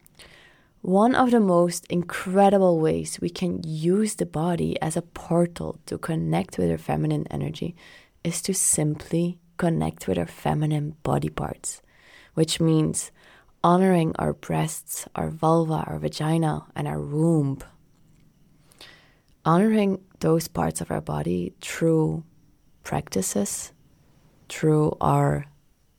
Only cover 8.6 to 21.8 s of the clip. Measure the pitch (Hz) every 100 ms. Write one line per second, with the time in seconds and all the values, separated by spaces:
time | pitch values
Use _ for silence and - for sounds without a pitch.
8.6 | - - 151 151 - 165 175 175 _ -
9.6 | 175 160 156 - - 175 165 - 143 151
10.6 | 151 151 147 156 - 143 151 - 143 -
11.6 | - - _ _ - - - - 160 -
12.6 | 165 156 156 160 - - - - _ _
13.6 | 175 180 190 175 160 - 151 147 - 156
14.6 | 156 - - - - - 160 156 160 165
15.6 | 160 156 - 156 156 - 156 165 156 151
16.6 | - - 147 151 147 151 165 160 139 135
17.6 | - _ _ _ _ _ _ _ _ _
18.6 | _ - - - _ _ _ _ - 175
19.6 | 220 220 202 190 - - 160 165 - -
20.6 | 160 156 - 151 156 151 160 180 180 -
21.6 | - -